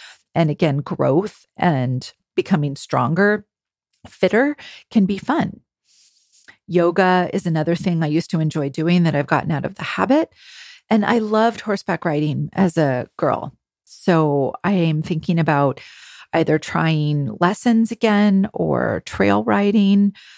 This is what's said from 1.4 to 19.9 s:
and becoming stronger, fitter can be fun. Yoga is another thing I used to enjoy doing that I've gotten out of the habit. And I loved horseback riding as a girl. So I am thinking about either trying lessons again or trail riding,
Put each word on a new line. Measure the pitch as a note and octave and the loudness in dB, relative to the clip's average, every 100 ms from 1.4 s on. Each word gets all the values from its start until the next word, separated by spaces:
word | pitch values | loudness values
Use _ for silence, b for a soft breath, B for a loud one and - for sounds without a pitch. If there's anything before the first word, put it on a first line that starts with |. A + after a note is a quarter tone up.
| _ - | _ -4
and | F3 C#3 B2+ B2+ - - _ - | 0 0 -2 -4 -8 -18 _ -6
becoming | - E3+ D3 C#3 | -2 0 -2 -6
stronger, | - C3 B2 E3 G3+ G#3 - _ _ _ _ _ - | -6 -2 0 2 0 0 -6 _ _ _ _ _ -20
fitter | - F#3 G#3+ C#4 D4 B B B | -2 2 2 0 -2 B B B
can | A3 F#3+ | 0 2
be | G3 | 0
fun. | - D4+ - - _ _ _ b b b b b b b - | -2 -2 -2 -6 _ _ _ b b b b b b b -4
Yoga | F3 F3 F3 F#3 F3+ F3+ | 0 2 4 4 4 0
is | G3 F3+ | -2 -2
another | D#3+ D#3 E3+ | -2 0 -2
thing | G3 E3+ | -2 -2
I | D#3 | 0
used | D#3 - | -2 -2
to | E3 | -2
enjoy | D#3 D#3 C#3 | -2 -2 -4
doing | C3+ D#3+ F3 | -2 0 2
that | E3 D3 | 2 0
I've | C#3 | 0
gotten | D3+ - | -2 -2
out | D3 - | -4 -6
of | |
the | G3 | -10
habit. | - - - C#4+ E4 B B B B B B | -10 -4 0 2 0 B B B B B B
And | A3 G3+ | 0 2
I | A#3 | 0
loved | G#3+ G#3+ A3+ A3+ | 0 2 0 0
horseback | - G3+ - E3+ F3 | -4 -6 -4 -4 -2
riding | D3+ D3+ C3+ D3 | -2 -2 -2 -4
as | - F#3 E3 | 0 0 2
a | D3 B2+ - - | 0 0 -6 -4
girl. | D3 - D3+ - _ _ | -2 0 -4 -14 _ _
So | - - - E3 D#3 C#3+ C3+ - | -18 -6 0 2 2 0 -2 -2
I | F3+ | -2
am | G3 E3 D#3 | 0 0 0
thinking | D#3+ D#3+ - E3+ | -2 -4 -2 0
about | D#3+ C#3+ C#3 B2+ B B B B B | 2 2 2 0 B B B B B
either | E3 E3 D3+ | -2 2 0
trying | - D#3+ D#3+ D#3 D3+ D3 C#3 G#2+ | 0 -2 0 0 0 -2 -4 -2
lessons | F3 G#3 B3 A3+ A3+ | -2 -2 0 2 0
again | A#3 A3+ G#3 G#3 F#3+ F#3+ | 0 0 4 4 4 2
or | - E3 C3 A#2 - - | -2 -2 0 0 -2 -6
trail | - G3 G3+ | -2 2 2
riding, | A3+ G3+ G3+ G#3+ G3 | 2 0 2 2 4